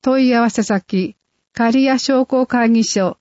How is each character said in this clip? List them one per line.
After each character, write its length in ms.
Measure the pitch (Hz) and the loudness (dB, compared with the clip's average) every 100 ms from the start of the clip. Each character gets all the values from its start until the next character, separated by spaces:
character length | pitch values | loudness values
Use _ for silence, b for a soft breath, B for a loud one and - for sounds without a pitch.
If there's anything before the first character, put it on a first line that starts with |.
問 240 | - 262 254 | 0 0 2
い 80 | |
合 80 | 233 | 2
わ 60 | 233 | 0
せ 140 | - | -2
先、 540 | 214 202 - 196 185 - _ _ _ | -2 -4 -2 -4 -4 -10 _ _ _
刈 340 | - 233 254 269 | -4 0 2 0
谷 140 | 262 | 0
商 260 | - 262 262 | 0 -2 0
工 200 | 262 254 | -2 -2
会 240 | 247 233 | 0 2
議 160 | 226 220 | 2 0
所 320 | 208 185 - | -2 -4 -6